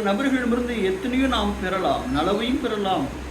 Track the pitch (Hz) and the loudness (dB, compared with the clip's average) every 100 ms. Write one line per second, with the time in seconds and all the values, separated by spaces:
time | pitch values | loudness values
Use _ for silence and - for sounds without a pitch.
0 | 208 208 269 254 240 240 240 226 190 185 | 2 2 2 2 2 0 0 0 0 0
1 | 254 254 269 233 208 202 185 185 196 165 | -2 0 2 2 0 -2 -2 0 0 0
2 | 127 139 175 208 233 269 247 214 190 175 | 0 0 2 2 0 0 0 -2 0 0
3 | 131 - - | -2 -6 -8